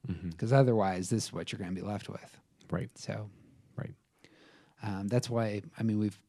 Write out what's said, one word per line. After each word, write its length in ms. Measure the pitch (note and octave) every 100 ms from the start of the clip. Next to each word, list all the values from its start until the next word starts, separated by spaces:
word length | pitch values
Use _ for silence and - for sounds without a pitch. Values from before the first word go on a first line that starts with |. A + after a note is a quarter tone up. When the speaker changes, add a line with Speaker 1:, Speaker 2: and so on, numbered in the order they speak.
| -
Speaker 1:
Mm-hmm. 220 | E2+ F2+
Speaker 2:
'Cause 220 | E2 A2+
otherwise, 560 | C3+ B2+ A2+ F#2+ F#2 F#2
this 160 | A2+ -
is 80 |
what 180 | F2+ E2+
you're 80 | -
gonna 120 | F#2
be 80 | F#2
left 260 | F#2 G2+ -
with. 300 | - - - _ _ -
Speaker 1:
Right. 200 | E2+ - -
Speaker 2:
So, 320 | - G#2+ G#2+ - - - - -
Speaker 1:
Right. 180 | - - _ _ - _ - - _ -
Speaker 2:
um, 240 | A2 G2 G2+
that's 220 | B2 -
why, 320 | A#2 A2 G#2 E2 -
I 60 |
mean, 160 | A2+ G#2+
we've 200 | G#2 -